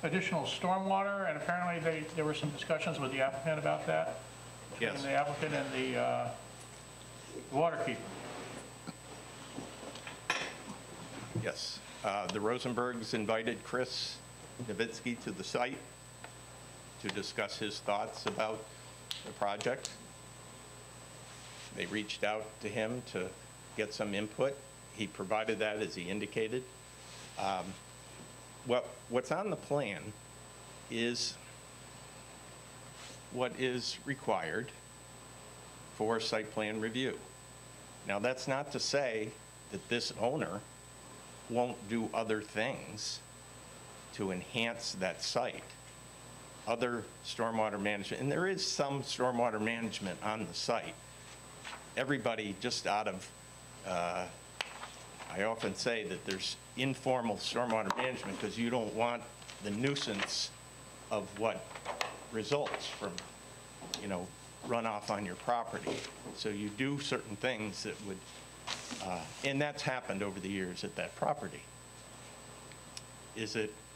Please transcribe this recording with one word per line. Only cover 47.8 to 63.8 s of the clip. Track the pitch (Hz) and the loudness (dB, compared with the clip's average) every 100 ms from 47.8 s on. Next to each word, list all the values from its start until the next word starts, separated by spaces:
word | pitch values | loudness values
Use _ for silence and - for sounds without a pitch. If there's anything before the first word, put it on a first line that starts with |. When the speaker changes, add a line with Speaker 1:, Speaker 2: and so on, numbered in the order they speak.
Speaker 2:
management, | 101 104 95 - | 4 2 0 2
and | 135 | 4
there | 156 185 | 4 4
is | 185 - | 4 2
some | - 143 139 | 4 4 2
stormwater | 135 - 127 120 120 107 | 0 4 4 6 4 6
management | 110 117 113 - 98 85 | 4 4 0 0 -2 0
on | 104 110 90 | 2 2 0
the | |
site. | 85 - 113 - - - - - - - - - - - - | 0 4 4 2 -8 -14 -16 -14 -14 -14 -12 -10 -10 -4 0
Everybody | 127 135 117 113 104 95 | 4 4 4 2 0 2
just | 120 - - | 2 2 4
out | 101 107 | 4 4
of, | 92 - - - - - - 95 | 0 -6 -12 -16 -16 -14 -8 0
uh, | 87 87 87 92 - - - - - - - - - - | 2 4 2 -2 -6 -14 -6 -4 -4 -10 -10 -14 -12 -4
I | 90 | 4
often | 107 113 104 | 4 4 0
say | 95 127 113 | 2 4 4
that | 101 87 | 2 -2
there's | - 95 - - - - | 0 0 0 -4 -6 2
informal | 135 131 131 127 117 95 | 2 4 4 6 4 2
stormwater | - 117 120 110 98 107 | 2 4 6 6 6 4
management | 127 123 95 98 | 2 0 -4 0
'cause | 104 95 | 0 2
you | 117 | 4
don't | 123 107 | 4 4
want | 110 120 120 - - - - | 4 4 4 -2 -12 -12 -6
the | 101 | -2
nuisance | 101 135 143 - 101 - - - - - - - - - | 2 4 4 2 2 2 0 0 -4 -14 -14 -14 -14 0
of | 107 92 - | 0 0 2
what | 110 - - - - - - - - | 2 2 -6 -8 -6 -2 -2 -2 -4
results | 110 104 143 139 - - | -2 4 4 4 0 -4
from, | - 101 90 - - - - - - | -2 -4 -4 -8 -12 -14 -14 -14 -12